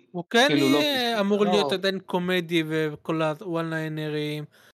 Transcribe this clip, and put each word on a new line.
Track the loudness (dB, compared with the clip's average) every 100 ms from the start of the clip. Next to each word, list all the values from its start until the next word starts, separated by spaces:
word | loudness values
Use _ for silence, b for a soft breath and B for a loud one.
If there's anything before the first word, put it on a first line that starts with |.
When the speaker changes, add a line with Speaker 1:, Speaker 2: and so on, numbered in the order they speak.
| _
Speaker 1:
הוא | -12 0
כן | 2 4
Speaker 2:
כאילו, | 4 4
לא | 4
Speaker 1:
יהיה | 2 0 0
Speaker 2:
פי |
סי, | 0
Speaker 1:
אמור | 2 2
Speaker 2:
לא. | 4
Speaker 1:
להיות | 2 2
עדיין | 0 -2 -4
קומדי | -4 -2 0 -2 0 0 0
וכל | 0 -2 -4 -4 0
הוואן | 0 -2 -4 -4 -4
ליינרים, | -4 -4 -6 -4 -4 -4 -6 -10 b b